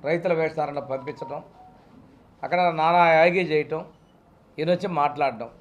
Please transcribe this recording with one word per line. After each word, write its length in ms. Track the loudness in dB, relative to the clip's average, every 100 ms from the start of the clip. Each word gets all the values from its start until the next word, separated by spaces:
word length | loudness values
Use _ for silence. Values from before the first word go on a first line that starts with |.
రైతుల 280 | -2 -2 0
వేషధారణ 460 | 0 -2 -2 -4 -6
పంపించడం, 640 | -6 -8 -8 -12 -12 -12 -14 -20 -20 -20 _ -20 -20 _ _ _
అక్కడ 180 | -4 0
నానా 520 | 0 2 2 4 6
యాగి 280 | 6 6 4
చేయటం, 440 | 0 -2 -2 -8 -10 _ _ _ _ _ _ -8
ఈయన 120 | -2
వచ్చి 180 | -2 -2
మాట్లాడడం. 640 | 0 0 0 -4 -4 -14 -16